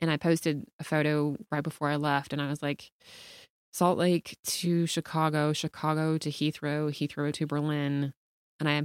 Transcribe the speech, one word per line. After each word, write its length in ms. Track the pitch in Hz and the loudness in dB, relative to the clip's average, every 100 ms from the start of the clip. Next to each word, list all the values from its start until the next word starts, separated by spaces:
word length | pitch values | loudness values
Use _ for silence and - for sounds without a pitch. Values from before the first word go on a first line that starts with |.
and 100 | 165 | 0
I 60 | 151 | 2
posted 480 | 170 165 165 147 - - | 4 2 2 -2 -4 -12
a 60 | |
photo 520 | - 156 151 151 147 139 - | -2 2 2 2 0 -2 -4
right 120 | 151 | -4
before 280 | 151 - 147 | -2 -2 -2
I 60 | 147 | 0
left 360 | 147 143 - | 2 2 0
and 80 | 143 | -4
I 80 | 143 | -2
was 140 | 151 | -2
like, 280 | 143 147 - _ - - - - - _ _ | -4 -6 -10 _ -20 -20 -20 -20 -20 _ _
"Salt 240 | - 175 180 | 0 2 4
Lake 400 | 180 175 - - | 4 2 0 -12
to 420 | - - 175 170 165 | -8 -2 2 2 2
Chicago, 640 | 170 - 160 156 151 151 | -2 -2 0 2 2 2
Chicago 640 | 151 160 - 156 156 156 160 | 0 -4 -4 0 2 2 0
to 140 | 147 | -2
Heathrow, 580 | - 151 - 147 147 151 | -2 -2 -2 -4 -2 -2
Heathrow 460 | 147 147 - 147 | -2 -4 -2 -2
to 120 | 143 151 | -2 -2
Berlin." 680 | 147 151 147 143 143 139 - _ _ _ - | -2 0 0 0 0 -2 -6 _ _ _ -2
And 80 | 151 | 0
I 140 | 147 | 2